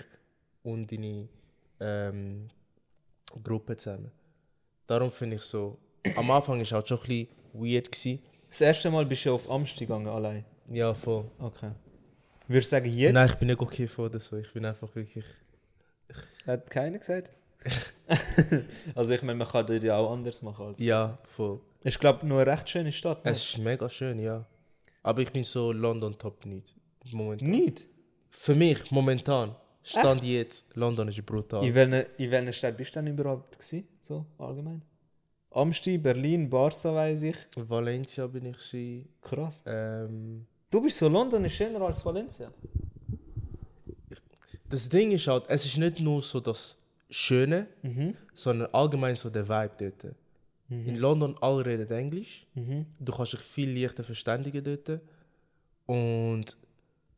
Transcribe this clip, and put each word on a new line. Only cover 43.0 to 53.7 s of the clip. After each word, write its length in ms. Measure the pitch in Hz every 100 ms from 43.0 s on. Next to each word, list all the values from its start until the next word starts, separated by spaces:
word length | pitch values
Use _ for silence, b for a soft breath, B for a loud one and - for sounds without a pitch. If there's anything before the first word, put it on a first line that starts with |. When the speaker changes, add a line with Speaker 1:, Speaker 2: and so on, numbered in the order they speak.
| - - - - - - - - - - - - - - - B -
Speaker 1:
Das 200 | 139 123
Ding 220 | 175 220
ist 160 | 185 139
halt, 180 | 127 -
es 160 | 143 139
ist 120 | 135
nicht 220 | 170 165
nur 220 | 156 147
so 180 | 131 127
das 380 | 120 113 - - _ _ -
Schöne, 580 | - - 127 135 170 208 -
Speaker 2:
Mhm. 320 | 135 123 165 226 -
Speaker 1:
sondern 400 | - 131 117 117
allgemein 420 | 123 147 139 131 120
so 140 | 117
der 180 | 110 104
Vibe 440 | 107 104 - 101 -
dort. 140 | - - _ _ _ _ -
Speaker 2:
Mhm. 180 | 123 117
Speaker 1:
In 80 | 117
London, 420 | 135 151 147 -
alle 220 | 131 135 123
reden 260 | 117 110 117
Englisch. 520 | 139 170 226 - _ 131
Speaker 2:
Mhm. 320 | 120 143 156 -
Speaker 1:
Du 120 | 131
kannst 200 | 127 120
dich 60 | -
viel 280 | - - 135